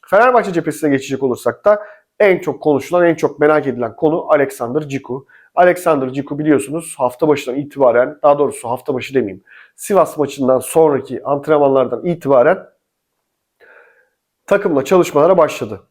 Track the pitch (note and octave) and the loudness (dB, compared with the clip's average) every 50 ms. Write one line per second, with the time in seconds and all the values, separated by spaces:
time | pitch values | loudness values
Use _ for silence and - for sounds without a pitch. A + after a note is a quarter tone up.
0 | _ _ - G3 A#3 B3+ B3 A#3 G3+ G3 F3+ E3+ D#3+ D#3+ C#3+ - - D3+ C#3 C3+ | _ _ 2 4 4 6 4 2 0 0 -4 -4 -4 -4 -6 -2 -2 0 0 0
1 | C3+ - C#3 C3 C#3 C3+ A#2+ A2 - A#2+ A2 - _ G3+ G#3 G#3 G#3 - - _ | -2 -4 -6 -4 -2 -2 -2 -2 -2 -4 -4 0 _ 2 2 2 -2 -14 -20 _
2 | _ _ _ _ G#3+ G3+ F#3 D#3+ - - C3 - - D#3 D3 C3 - - E3+ F3 | _ _ _ _ 2 2 2 2 -2 -8 -8 -4 0 0 0 0 -2 0 0 2
3 | F3 E3+ E3 - - C#3+ - - D3 D3+ D#3 D3+ D3 C#3 A#2+ A#2+ B2 A2+ A2 - | 2 2 2 0 -2 -4 -2 2 2 2 2 2 0 -2 -4 -4 -6 -8 -6 -2
4 | - D#3 D#3 F3 D#3+ - D#3 D3 C#3 C3+ - - B2+ A#2 B2 D3+ D#3 C#3+ C3+ C3+ | -2 0 0 0 0 0 2 2 2 0 -2 -8 -8 -4 -4 -6 -6 -6 -10 -10
5 | - - B2 C#3 C#3 _ _ _ _ _ _ - F3+ F3+ E3+ F3 - F3 D#3+ C#3+ | -8 -8 -12 -12 -12 _ _ _ _ _ _ 2 2 2 2 0 0 0 0 0
6 | C3 B2+ B2+ C#3 C3+ - D3 C#3+ D3+ D#3 D3+ C3+ - A#2 C#3+ E3 E3 - - - | -2 -4 -6 -8 -8 -8 -8 -4 0 0 0 0 0 -4 -10 -10 -10 -12 -8 -4
7 | C#3+ D3+ D3+ - - D#3 D3 C#3 - - A#2+ C#3 D3 C#3+ - C#3 C3+ B2 A#2 A#2+ | -4 -4 -2 -2 0 0 0 0 -2 -6 -6 -6 -8 -8 -4 2 2 2 4 4
8 | B2+ C#3+ D3+ - - D3 C#3+ C#3+ D3 C#3+ C#3 - - A#2 A#2+ - - - C#3 B2 | 0 0 -2 0 2 2 2 4 0 -2 -4 -8 -8 -8 -8 -8 -6 -6 -6 -6
9 | A2 - C3+ C3+ A#2 G2+ F#2+ F#2+ _ _ - - - _ _ _ - - G#3 F#3+ | -6 -2 -2 -2 -2 -2 -6 -12 _ _ -20 -20 -20 _ _ _ -8 -2 2 2
10 | D#3+ D3+ - D3+ D3 C#3 C#3+ C#3 C#3 B2+ C3 B2+ - - - E3 D#3+ D#3 C#3+ C3 | 2 2 0 -4 -4 -4 -4 -4 0 0 0 0 0 0 2 2 4 4 2 0
11 | A#2+ - C3+ A2 - B2+ C#3+ C#3+ C#3+ D#3 D#3 D3 C#3+ C#3 C3+ C3+ C3 A#2+ A#2+ A2+ | -4 -6 -12 -10 -6 -4 -6 -4 0 0 2 2 4 2 2 2 0 0 -4 -6
12 | - F3 E3+ D#3+ - C3+ C#3 B2+ A#2+ D3+ F#3 F#3 - - _ _ _ _ _ _ | -4 -6 -6 -6 -2 0 2 4 4 4 2 0 -4 -20 _ _ _ _ _ _
13 | _ _ _ _ _ _ _ _ _ _ _ _ _ _ - - _ _ _ _ | _ _ _ _ _ _ _ _ _ _ _ _ _ _ -20 -20 _ _ _ _
14 | _ _ _ _ _ _ _ _ _ - G3 G3 G3+ G3+ D#3+ C#3 - - - F#3 | _ _ _ _ _ _ _ _ _ 0 0 0 0 0 0 0 0 2 2 2
15 | E3+ - - C#3+ C#3+ E3+ F#3+ F3+ D#3 C#3+ - - B2+ G#2+ G#2+ F#2+ _ _ | 2 2 2 2 4 4 4 4 2 0 0 -8 -10 -10 -10 -14 _ _